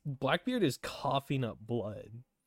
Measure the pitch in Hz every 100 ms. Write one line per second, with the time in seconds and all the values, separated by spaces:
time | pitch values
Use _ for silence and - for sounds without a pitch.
0 | 147 131 131 165 - 254 165 - - -
1 | 139 135 - 139 120 73 110 120 104 104
2 | 104 117 - _